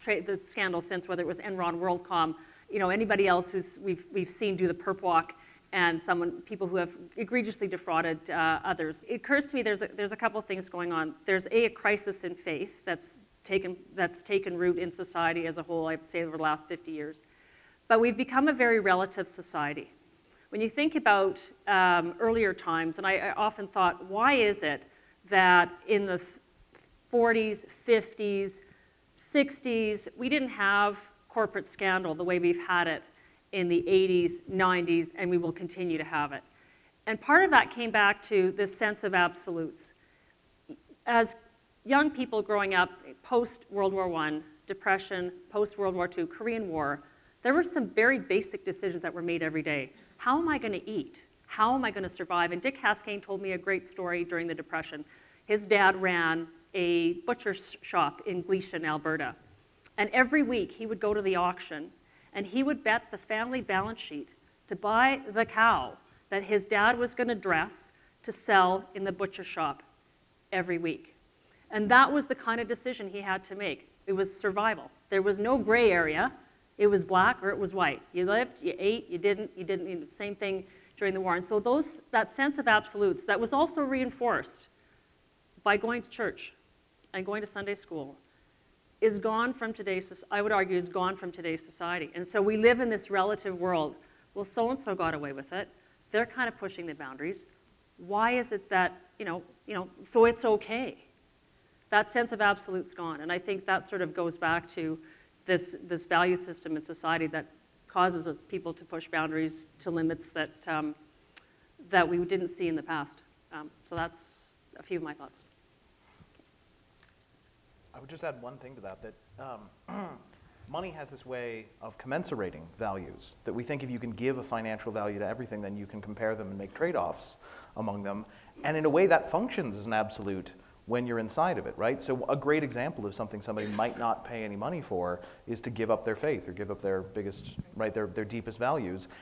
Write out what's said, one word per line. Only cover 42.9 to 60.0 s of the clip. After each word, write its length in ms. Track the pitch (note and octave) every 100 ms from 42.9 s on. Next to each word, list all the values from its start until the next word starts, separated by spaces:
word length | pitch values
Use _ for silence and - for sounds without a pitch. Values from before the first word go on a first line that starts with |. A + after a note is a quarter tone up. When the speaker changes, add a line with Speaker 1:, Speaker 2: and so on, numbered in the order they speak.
| - - -
Speaker 1:
post-World 720 | - A#3+ A#3+ - - G3+ G3
War 160 | F#3+ F#3
One, 340 | E3 D3+ D3+ D#3 - -
Depression, 640 | G3 G3+ F#3+ F#3+ F#3 F3+ F3+ -
post-World 440 | G#3 G#3 - G3
War 140 | F3+ F3+
Two, 180 | F3+ E3
Korean 420 | - A3+ A3+ G3
War, 340 | D#3+ C#3+ D3 - _ _ _
there 120 | B3
were 100 | D4+
some 240 | F4 D#4 G#3
very 300 | - A#3 C4+
basic 460 | F#3 F#3+ G3+ -
decisions 380 | F#3+ F#3 G3 E3+
that 100 | E3
were 80 | E3+
made 220 | E3+ E3+
every 200 | D#3+ D#3
day. 300 | D#3 D3 B2+ - - -
How 220 | B3 C#4+
am 100 | E4
I 80 | C#4+
gonna 240 | A3 F#3+ -
eat? 340 | G#3+ C#3 - - _ -
How 280 | - A3
am 100 | C4+
I 60 | A#3
gonna 180 | G3+ F#3
survive? 440 | - F3 F3 E3+
And 100 | F3
Dick 180 | B3+ C4+
Haskayne 400 | G#3+ G#3+ - G3+
told 220 | - G3
me 100 | G3
a 60 | F3+
great 280 | F#3 F#3+ F#3
story 380 | - F3+ F3
during 220 | F3 E3+ E3+
the 80 |
Depression. 500 | D#3 C#3+ D#3+ D#3+ D3+ - - - _
His 220 | - G#3+ G3+
dad 340 | G3+ G3 F#3+
ran 480 | F#3 F3 E3 E3 E3 - _
a 420 | G3 F3 E3+ E3+ F3 -
butcher 240 | A#3+ G#3+
s-, 260 | F#3 - -
shop 400 | - F3+ D3 -
in 180 | - F3+
Gleeshon, 440 | F3 F#3+ F#3 E3+ D#3+
Alberta. 500 | D3+ D#3 D#3 C3+ - - - _ _ -
And 100 | -